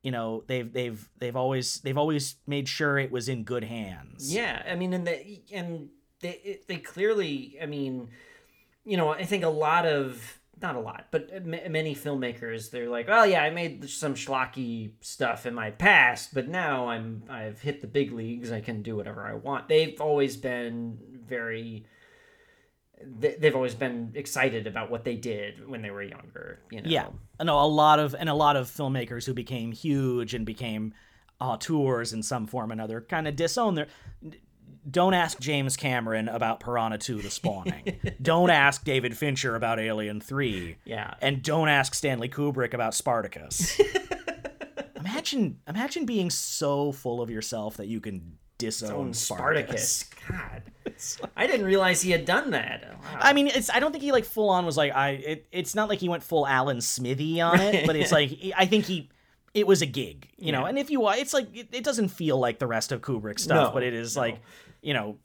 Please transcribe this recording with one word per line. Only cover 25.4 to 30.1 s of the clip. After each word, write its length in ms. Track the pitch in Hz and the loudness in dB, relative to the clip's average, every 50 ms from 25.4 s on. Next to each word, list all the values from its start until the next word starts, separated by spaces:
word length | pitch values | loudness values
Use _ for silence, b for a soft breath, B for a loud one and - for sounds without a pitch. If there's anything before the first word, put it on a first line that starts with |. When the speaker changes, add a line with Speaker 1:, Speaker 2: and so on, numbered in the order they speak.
| 104 104 - - - | -8 -10 -12 -14 -14
Speaker 2:
when 140 | 139 131 117 | -14 -12 -10
they 100 | 107 101 | -10 -10
were 120 | 101 101 101 | -10 -10 -12
younger, 560 | 95 90 92 - - _ - - - - - _ _ | -12 -14 -18 -20 -18 _ -16 -14 -14 -16 -18 _ _
you 100 | - 107 | -14 -8
know? 80 | - 165 | -2 0
Speaker 1:
Yeah. 180 | 160 - - - - - - - _ | 0 0 0 -4 -12 -16 -18 -20 _
I 60 | - 165 | -4 0
know 160 | 165 151 143 | 2 4 6
a 80 | 143 | 6
lot 320 | 151 151 151 151 151 151 151 | 6 6 6 8 8 8 8
of, 160 | 151 143 135 | 6 0 -2
and 120 | - 170 160 | -2 -2 0
a 40 | 147 | 2
lot 220 | 151 151 147 143 | 4 6 6 6
of 120 | 135 127 | 4 0
filmmakers 580 | 127 - - 143 131 135 131 120 110 120 120 117 | -2 -6 -4 -2 -2 -2 -2 -4 -4 -8 -8 -6
who 80 | 135 127 | -6 -6
became 400 | 123 113 - 131 120 113 117 110 | -6 -6 -6 -6 -6 -6 -8 -8
huge 600 | - - 156 143 139 135 127 | -4 -2 0 2 2 2 2